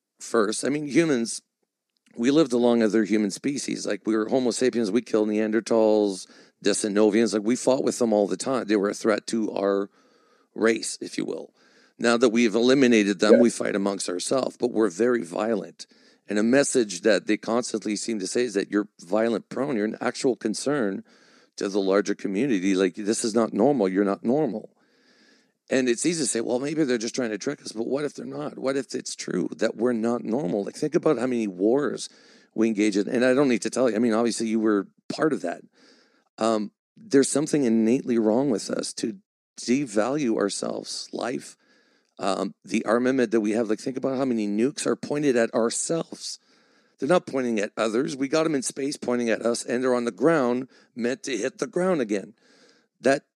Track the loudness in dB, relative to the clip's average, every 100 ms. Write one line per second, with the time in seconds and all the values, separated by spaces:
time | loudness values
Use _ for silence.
0 | _ -20 -4 0 0 -2 -4 -4 -2 2
1 | 2 2 -2 -8 -14 _ _ _ _ _
2 | _ -4 2 4 4 4 4 4 4 2
3 | 2 2 0 -2 -6 -6 -6 -6 -6 -6
4 | -2 -2 0 0 0 0 0 0 0 -2
5 | 0 0 2 0 0 0 0 4 4 4
6 | 2 -2 -10 -20 -20 _ -2 0 0 4
7 | 4 4 2 0 -2 0 0 0 0 -2
8 | 2 2 2 0 -4 -4 0 0 0 -2
9 | 0 0 -2 -4 -4 -2 0 0 -4 _
10 | _ _ _ _ _ -2 0 0 -4 -10
11 | -10 -6 -6 -6 -10 _ _ _ _ -2
12 | 2 4 4 4 2 4 4 6 6 6
13 | 4 4 6 6 6 2 -2 -2 -2 -4
14 | -4 -6 -2 -2 -2 -2 -2 0 0 2
15 | 2 2 -2 -4 -2 -2 -4 -12 -20 _
16 | _ _ -4 0 4 4 4 2 0 0
17 | 2 2 2 -2 0 -2 -2 -4 -4 -4
18 | -4 -4 -2 -2 0 0 0 0 -2 _
19 | -2 0 2 0 -4 -6 -2 -2 -2 -4
20 | -6 -2 -2 0 -4 -4 -2 0 -2 -4
21 | -10 _ _ _ _ -8 -4 0 2 2
22 | 2 -2 -4 -2 0 0 2 4 2 0
23 | -2 -2 0 0 0 2 2 4 2 2
24 | 0 0 0 0 0 -4 -10 _ _ _
25 | _ _ _ _ _ _ -4 0 0 0
26 | 0 -2 -2 -2 -2 -2 -2 -2 0 0
27 | -2 -4 -4 -4 -6 -8 -10 -8 -4 -4
28 | -4 -8 -12 -10 -10 -6 -4 -4 -4 -8
29 | -10 -10 -6 -4 -4 -2 -4 0 0 0
30 | 0 -2 -2 -2 -2 -2 -4 -4 -4 0
31 | 0 0 -2 -2 -4 0 2 2 0 -6
32 | -10 -16 -20 -20 _ 0 0 2 0 0
33 | 0 2 2 4 2 2 -2 0 0 2
34 | 2 2 0 -2 -2 0 2 2 0 _
35 | -12 -2 -2 0 -4 -8 -12 _ _ _
36 | _ _ _ -2 0 0 -2 -10 _ -20
37 | 2 4 4 0 0 0 2 4 4 2
38 | 0 0 2 2 2 -2 -4 -6 -6 -6
39 | -8 -8 _ _ _ -8 -2 0 0 -2
40 | -2 -2 -2 0 -2 -2 -6 -8 -10 -12
41 | -10 -8 -6 -8 -10 -20 _ _ _ _
42 | _ -8 -4 -2 -4 -8 -6 -4 0 0
43 | 2 2 2 0 0 0 -2 -4 -6 -6
44 | -4 -2 -2 -2 -2 0 -2 -2 -4 -4
45 | -4 -2 2 2 2 0 -2 -2 -4 -4
46 | -6 -10 -12 -14 _ _ _ _ _ _
47 | 0 0 0 -2 -2 -2 -2 -2 0 0
48 | -2 -4 -2 0 0 0 -4 -4 -6 -6
49 | -4 -2 0 0 0 -2 -2 -2 0 0
50 | 0 0 2 4 2 0 -4 _ _ -6
51 | -4 -4 -6 -4 -4 -6 -6 -2 0 0
52 | 0 -4 -6 -16 _ _ _ _ _ _
53 | 2 2 -2